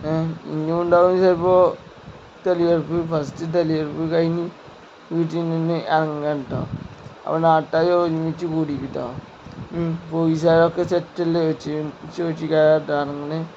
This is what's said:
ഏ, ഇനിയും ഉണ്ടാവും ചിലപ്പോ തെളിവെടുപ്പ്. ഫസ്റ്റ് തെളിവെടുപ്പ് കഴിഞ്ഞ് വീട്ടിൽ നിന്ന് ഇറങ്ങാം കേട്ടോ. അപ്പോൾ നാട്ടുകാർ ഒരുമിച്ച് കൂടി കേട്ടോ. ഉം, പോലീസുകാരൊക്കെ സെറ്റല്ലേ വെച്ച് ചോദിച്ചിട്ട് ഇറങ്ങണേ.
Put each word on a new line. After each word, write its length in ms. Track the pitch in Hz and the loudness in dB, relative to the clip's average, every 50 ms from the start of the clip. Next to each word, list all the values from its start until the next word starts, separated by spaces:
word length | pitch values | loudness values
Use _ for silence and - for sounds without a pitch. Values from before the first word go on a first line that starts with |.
| 147 151 | -4 -2
ഏ, 20 | 156 160 160 165 160 165 - 147 | -2 -2 -2 -4 -6 -8 -10 -8
ഇനിയും 260 | 151 156 156 160 165 170 | -6 -6 -4 -2 -2 -2
ഉണ്ടാവും 320 | 175 175 175 175 175 180 185 185 190 | 2 4 4 6 6 6 4 4 4
ചിലപ്പോ 320 | 185 180 165 170 185 185 180 180 175 - - - - - - - - - - - - - - - | 4 4 4 2 4 6 6 6 4 2 -2 -14 -20 -20 -20 -20 -20 -20 -20 -20 -20 -20 -6 0
തെളിവെടുപ്പ്. 520 | 190 180 170 170 170 170 165 143 151 160 175 165 165 | 0 2 2 4 2 2 2 0 -2 -2 -4 -2 -2
ഫസ്റ്റ് 340 | 165 156 147 139 - - 170 165 160 | -2 -4 -4 -4 -8 -8 -8 -2 0
തെളിവെടുപ്പ് 480 | 175 170 160 160 156 156 147 147 151 160 160 165 | 0 2 2 0 0 -2 -4 -4 -4 -4 0 0
കഴിഞ്ഞ് 320 | 165 165 165 165 170 170 185 - - - - - - - - - - - - 165 | 2 2 2 0 -2 -4 -6 -8 -14 -20 -20 -20 -20 -20 -20 -20 -20 -12 -6 -2
വീട്ടിൽ 300 | 165 170 160 160 170 170 165 165 | -2 -2 0 -2 -2 -2 -2 -2
നിന്ന് 240 | 165 160 165 170 160 - - 160 | 0 0 0 -2 -2 -2 0 0
ഇറങ്ങാം 420 | 156 160 156 151 147 147 151 151 143 131 | 0 0 0 -4 -4 -4 -2 -2 -4 -4
കേട്ടോ. 180 | 117 - 123 - - - - - - - - - - - - - | -6 -6 -6 -6 -6 -8 -12 -12 -14 -18 -18 -20 -20 -20 -12 -6
അപ്പോൾ 160 | - 151 160 165 | -4 -2 2 4
നാട്ടുകാർ 420 | 165 160 156 160 160 - 160 160 175 175 175 175 | 4 4 4 2 0 0 0 2 2 2 2 2
ഒരുമിച്ച് 420 | 170 160 160 160 160 160 165 170 170 160 | 0 -2 -2 -2 -4 -4 -4 -6 -4 -2
കൂടി 220 | 160 156 147 143 - 139 | -2 -2 -2 -4 -6 -8
കേട്ടോ. 240 | 131 - 135 123 120 127 - - - - - - - - - - - - | -8 -8 -8 -8 -8 -10 -12 -14 -16 -20 -20 -20 -18 -14 -14 -14 -10 -6
ഉം, 140 | 170 170 165 165 165 - 160 | -4 -4 -4 -4 -6 -8 -6
പോലീസുകാരൊക്കെ 720 | 160 165 165 165 160 156 156 170 165 165 170 170 165 - 175 160 | -2 0 2 2 0 2 4 4 6 6 6 4 2 0 -2 0
സെറ്റല്ലേ 500 | 185 175 165 - - - 175 165 165 170 165 160 | 0 -2 -2 -4 -6 -4 -2 0 2 2 2 0
വെച്ച് 240 | 156 160 - 151 147 151 151 151 143 - - 156 - | -2 -2 -4 -6 -6 -4 -6 -6 -10 -12 -16 -14 -8
ചോദിച്ചിട്ട് 400 | - 170 165 160 165 160 151 160 156 156 151 156 156 147 147 147 143 | -6 -4 -4 -4 -4 -2 0 2 4 6 6 6 4 2 0 -2 -2
ഇറങ്ങണേ. 400 | 147 139 143 143 147 147 156 160 165 165 - | -2 -4 -6 -8 -8 -6 -6 -6 -6 -8 -12